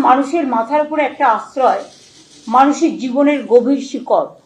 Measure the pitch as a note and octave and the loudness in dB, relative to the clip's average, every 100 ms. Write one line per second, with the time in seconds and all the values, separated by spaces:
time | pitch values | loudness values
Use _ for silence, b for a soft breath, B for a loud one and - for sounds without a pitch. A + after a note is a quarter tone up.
0 | B3+ C4 C#4 E4+ C#4 A3+ A3+ D4 D4+ D4+ | 2 2 0 -2 -2 -4 -2 -2 -2 -2
1 | C4+ - C4+ G#3+ - - B3 - - - | -4 0 0 0 -4 -2 0 0 -6 -20
2 | - - _ - - A#3+ C#4 C4 D#4 - | -20 -20 _ -20 -2 2 2 2 -2 -2
3 | B3+ B3 C#4+ C#4+ G#3 A#3+ A#3+ C#4 - B3 | -4 0 0 0 2 2 4 -2 -4 -10
4 | - F#3+ C#3+ - | -2 -2 -2 -8